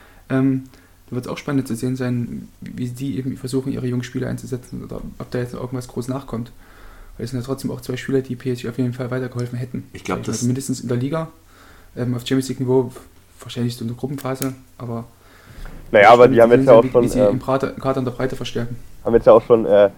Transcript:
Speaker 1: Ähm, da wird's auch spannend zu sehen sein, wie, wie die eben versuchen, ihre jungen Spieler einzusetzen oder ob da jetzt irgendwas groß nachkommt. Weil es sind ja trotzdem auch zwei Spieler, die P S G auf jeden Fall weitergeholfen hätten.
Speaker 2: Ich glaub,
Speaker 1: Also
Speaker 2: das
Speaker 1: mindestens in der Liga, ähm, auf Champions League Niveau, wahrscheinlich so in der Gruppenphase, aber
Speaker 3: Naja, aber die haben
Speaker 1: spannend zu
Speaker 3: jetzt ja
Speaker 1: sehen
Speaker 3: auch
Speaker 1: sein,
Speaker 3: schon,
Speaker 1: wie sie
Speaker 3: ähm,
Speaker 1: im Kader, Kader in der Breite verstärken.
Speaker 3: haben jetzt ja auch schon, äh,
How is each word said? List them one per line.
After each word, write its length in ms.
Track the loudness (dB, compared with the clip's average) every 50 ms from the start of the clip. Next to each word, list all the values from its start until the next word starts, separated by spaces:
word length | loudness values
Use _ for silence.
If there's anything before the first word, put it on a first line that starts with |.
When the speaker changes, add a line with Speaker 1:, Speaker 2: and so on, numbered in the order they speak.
| -20 -20 -20 -20 -8 -4
Speaker 1:
Ähm, 340 | -2 0 2 2 0 -2 -4 -10 -18 -20 _ _ _ _ _ -12
da 80 | -10
wird's 100 | -8 -8
auch 120 | -8 -10 -10
spannend 280 | -6 -4 -4 -4 -4
zu 80 | -4 -6
sehen 220 | -6 -4 -6 -4
sein, 500 | -4 -4 -4 -4 -4 -6 -6 -10 -12 -14 -16 -20 -18
wie, 180 | -16 -14 -10 -8
wie 100 | -8 -8
die 280 | -8 -8 -8 -6 -6 -6
eben 180 | -6 -8 -8
versuchen, 360 | -8 -8 -6 -4 -4 -4 -4 -6
ihre 140 | -6 -4
jungen 180 | -4 -4 -4 -6
Spieler 240 | -6 -8 -8 -6 -6
einzusetzen 560 | -6 -8 -8 -10 -10 -10 -10 -12 -14 -14 -12
oder 160 | -12 -12 -12 -12 -12 -14 -14
ob 120 | -12 -8 -6
da 60 | -6
jetzt 160 | -6 -6 -8
irgendwas 340 | -10 -10 -8 -8 -10 -10 -10
groß 180 | -10 -8 -8
nachkommt. 460 | -6 -8 -8 -8 -8 -10 -10 -10 -10 -14 -20 -20 -20 -20 -20 -20 -20 -20 -20 -20 -20 -14
Weil 80 | -12 -10
es 80 | -8 -8
sind 80 | -8
ja 40 | -6
trotzdem 280 | -6 -8 -6 -6 -8 -8
auch 80 | -8
zwei 160 | -8 -8 -8
Spieler, 240 | -8 -4 -2 -2 -2
die 160 | -2 -4 -8
P 160 | -8 -6 -6 -6
S 80 | -6 -6
G 60 | -8
auf 100 | -6 -4
jeden 140 | -4 -4 -4
Fall 180 | -6 -8 -6
weitergeholfen 480 | -6 -6 -6 -6 -6 -8 -8 -6 -8 -8
hätten. 300 | -8 -8 -10 -12 -12 -14 -16
Speaker 2:
Ich 100 | -12 -8
glaub, 140 | -6 -6 -6
Speaker 1:
Also 120 | -4 -6
Speaker 2:
das 140 | -4 -2 -2
Speaker 1:
mindestens 340 | -2 -2 -2 -4 -6 -6 -6
in 80 | -4
der 120 | -4 -4 -4
Liga, 280 | -2 -4 -4 -6 -6 -8 -12 _ _ _ _ -20 -20 -20 -20 -20 -20 -16 -10
ähm, 180 | -8 -6 -4 -4
auf 60 | -6
Champions 300 | -4 -2 -2 -2 -2 -4
League 100 | -6 -4
Niveau, 320 | -2 2 2 2 2 0 -6 -14 -20 -20 _ _ _ _ _ -20
wahrscheinlich 340 | -18 -12 -6 -4 -4 -4 -4
so 80 | -6 -8
in 60 | -8
der 80 | -8
Gruppenphase, 580 | -8 -8 -8 -8 -8 -8 -8 -6 -6 -6 -8 -8 -10 -16 -20 _
aber 300 | -16 -12 -10 -10 -10 -12 -14 -18 _ _ -20 -20 -20 -20 -20 -18 -16 -16 -16 -16 -16 -6 2
Speaker 3:
Naja, 200 | 6 8 10 10 10
aber 160 | 10 10 8
die 120 | 8 8 8
haben 80 | 8
Speaker 1:
spannend 160 | 8 6 8
zu 20 | 8
Speaker 3:
jetzt 0 |
ja 40 | 8
Speaker 1:
sehen 40 | 8
Speaker 3:
auch 40 | 8
Speaker 1:
sein, 100 | 6 4
Speaker 3:
schon, 100 | 2 2
Speaker 1:
wie 40 | 2
sie 120 | 2 2
Speaker 3:
ähm, 140 | 2 2 2
Speaker 1:
im 80 | 0 -2
Kader, 260 | -2 -2 -2 -2 -4
Kader 280 | -6 -6 -4 -4 -2 -2
in 40 | -4
der 80 | -6 -4
Breite 240 | -4 -6 -6 -6
verstärken. 400 | -8 -10 -8 -6 -6 -6 -6 -8 -10 -12 -14 -18 -8 0 2
Speaker 3:
haben 60 | 2
jetzt 120 | 6 8
ja 60 | 8 8
auch 100 | 8 8
schon, 220 | 6 4 4 4
äh, 260 | 4 6 6 6 4 2